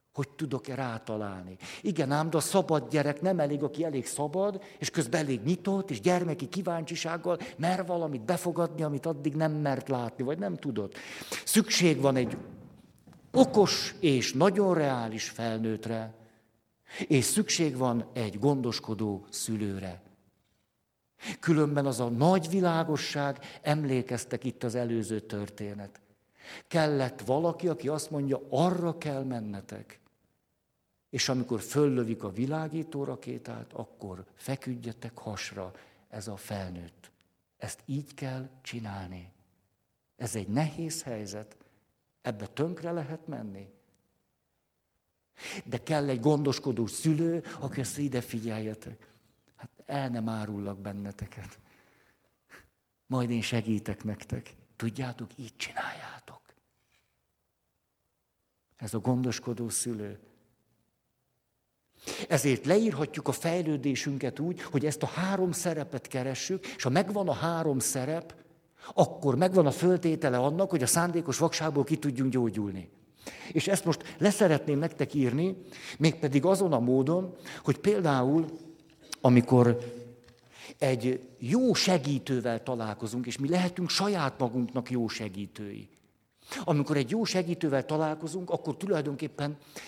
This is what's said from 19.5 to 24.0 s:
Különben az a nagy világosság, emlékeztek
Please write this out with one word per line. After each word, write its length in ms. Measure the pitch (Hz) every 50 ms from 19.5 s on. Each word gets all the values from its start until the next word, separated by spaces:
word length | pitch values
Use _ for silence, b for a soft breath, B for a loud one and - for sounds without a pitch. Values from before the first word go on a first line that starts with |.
| 113 107 107 101 98 95 95 95 90 90 - - - _ _ _ _ _ _ _ _ _ _ _ _ _ _ _ _ _ _ _ _ B B B 180 B
Különben 460 | - 165 165 151 151 147 147 143 139
az 140 | 139 127 110
a 100 | 127 120
nagy 400 | 120 113 139 170 185 190 160 160
világosság, 1120 | 170 196 180 175 165 165 165 - 151 135 - - - 147 143 143 139 - - - - -
emlékeztek 840 | - 151 147 156 151 139 131 127